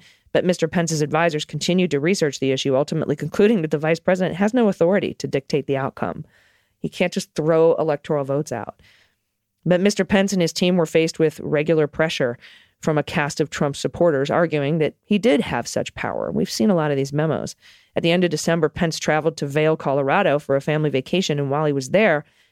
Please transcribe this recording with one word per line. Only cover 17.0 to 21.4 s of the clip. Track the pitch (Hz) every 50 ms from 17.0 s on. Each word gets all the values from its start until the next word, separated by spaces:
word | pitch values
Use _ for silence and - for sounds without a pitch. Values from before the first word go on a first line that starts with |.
| 135 139
memos. | 139 147 156 160 135 85 55 - - - _ - - _ _ _ _
At | -
the | 165 165
end | 170 185
of | 180 170
December, | 151 151 - 175 165 170 156 151
Pence | - - 175 165 156 -
traveled | - - 151 156 147 165 156 -
to | 156
Vail, | 143 139 156 156 156 160
Colorado | 156 - 147 135 143 139 135 151 190 202 165 139 147
for | - - 135
a | 139
family | - - 151 156 151 151
vacation, | 131 131 131 - - 175 185 - 151
and | 143